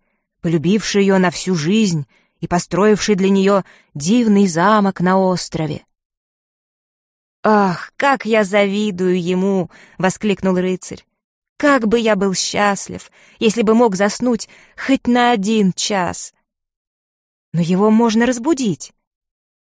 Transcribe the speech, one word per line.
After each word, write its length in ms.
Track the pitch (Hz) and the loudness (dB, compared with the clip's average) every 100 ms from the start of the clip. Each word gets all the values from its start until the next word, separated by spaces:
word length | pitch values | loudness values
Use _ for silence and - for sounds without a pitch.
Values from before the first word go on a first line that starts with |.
| _ _ _ _ | _ _ _ _
полюбивший 600 | 170 165 151 214 - 202 | -2 -2 0 -2 0 0
ее 160 | 196 190 | 2 2
на 120 | 180 | 2
всю 240 | - - | -2 -4
жизнь 520 | 180 151 214 214 160 143 _ _ _ | -2 0 0 0 -2 -6 _ _ _
и 60 | 165 | -6
построивший 680 | 175 - 175 214 214 - | -6 -4 0 2 2 0
для 160 | 202 190 | 0 2
нее 340 | 196 190 202 - - _ | 2 2 0 -2 -18 _
дивный 520 | 147 147 240 220 202 196 | -8 0 2 4 4 2
замок 540 | 160 185 214 196 - | 2 2 2 0 0
на 180 | 180 190 | 0 2
острове». 680 | 190 180 - 160 156 147 - _ _ _ _ _ _ _ _ _ _ _ _ _ _ _ 208 | 0 -2 -6 -6 -6 -8 -14 _ _ _ _ _ _ _ _ _ _ _ _ _ _ _ 0
«Ах, 440 | 214 196 165 - _ | 2 2 -2 -10 _
как 300 | 277 262 208 | -2 0 0
я 160 | 220 | 0
завидую 800 | 202 202 202 202 214 180 185 185 | 2 2 0 0 -4 -2 -2 0
ему!» 480 | 170 185 190 190 165 - - _ | -2 -2 0 -2 -4 -10 -20 _
воскликнул 580 | 185 - 214 190 190 180 | -2 -2 -4 -2 -2 -2
рыцарь. 500 | 180 185 - - _ _ _ _ _ _ | -2 -4 -8 -14 _ _ _ _ _ _
«Как 300 | 294 269 220 | 0 2 2
бы 140 | 233 | 0
я 160 | 220 208 | 0 0
был 180 | 202 | 0
счастлив, 760 | 185 - - 202 196 - 180 - _ _ _ | -2 -4 -2 0 -2 -8 -12 -16 _ _ _
если 240 | 226 226 | -2 0
бы 100 | 214 | 2
мог 220 | 220 240 | 4 4
заснуть 540 | 185 202 - 247 233 - - _ - | 2 0 0 -2 -2 -6 -18 _ -12
хоть 300 | - 269 - | -2 0 2
на 240 | 240 240 | 2 2
один 420 | 240 196 220 190 | 0 0 2 2
час!» 640 | - - 202 175 175 - _ _ _ _ _ _ _ _ _ _ _ _ | 0 -4 -4 -4 -6 -12 _ _ _ _ _ _ _ _ _ _ _ _
«Но 80 | 160 | -4
его 320 | 165 185 214 | 0 2 4
можно 340 | 220 233 214 240 | 4 2 2 0
разбудить. 680 | 247 247 311 240 151 - _ _ _ _ _ _ _ _ | 0 -2 -2 -2 -4 -10 _ _ _ _ _ _ _ _